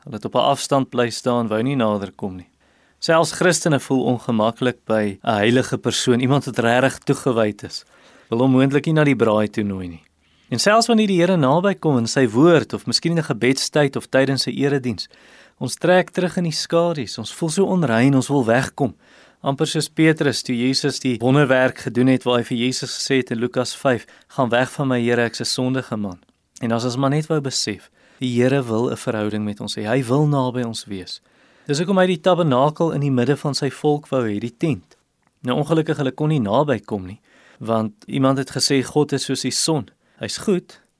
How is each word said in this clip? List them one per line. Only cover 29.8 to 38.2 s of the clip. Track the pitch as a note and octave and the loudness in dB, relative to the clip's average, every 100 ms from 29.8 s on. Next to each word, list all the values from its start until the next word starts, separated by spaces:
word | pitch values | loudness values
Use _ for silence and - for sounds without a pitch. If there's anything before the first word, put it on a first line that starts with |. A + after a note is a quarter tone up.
Hy | G#2+ C3 | -2 -2
wil | A#2 C3+ D3+ | 0 2 2
naby | C#3+ B2+ A#2+ | 2 -2 -4
ons | A#2+ A2 - | -6 -8 -10
wees. | G2 F2+ - _ _ _ _ - | -12 -12 -16 _ _ _ _ -6
Dis | C#3+ | -4
hoekom | F3+ F#3+ | 0 2
hy | F#3 | 2
die | F#3 | 2
tabernakel | F#3+ F3 E3 B2 D3 D#3 E3 | 2 2 4 4 2 2 -2
in | D3+ | 0
die | C#3+ | 0
midde | B2+ A#2+ C#3+ | 0 2 0
van | D3+ | -2
sy | C3+ C#3 | -4 -6
volk | - D3+ D3 D3+ | -2 -2 -2 -2
wou | C3+ A2+ | -4 -2
hê, | G2+ | -4
die | A#2 - | -6 -4
tent. | E3 G#2+ - _ _ _ _ _ | -4 -4 -8 _ _ _ _ _
Nou | B2+ C3+ | -4 -2
ongelukkig, | D3 D#3+ D#3 D3 | 0 0 0 -2
hulle | C3+ | -4
kon | - D3+ | -2 0
nie | D#3 | 0
naby | G2+ A#2 D3 A2+ | 2 2 2 -2
kom | - G#2+ F#2 | -4 -8 -8
nie, | G#2 _ _ _ - | -16 _ _ _ -12
want | A2 A2+ A2 - - | -4 -2 -2 -6 -8
iemand | C#3 | 0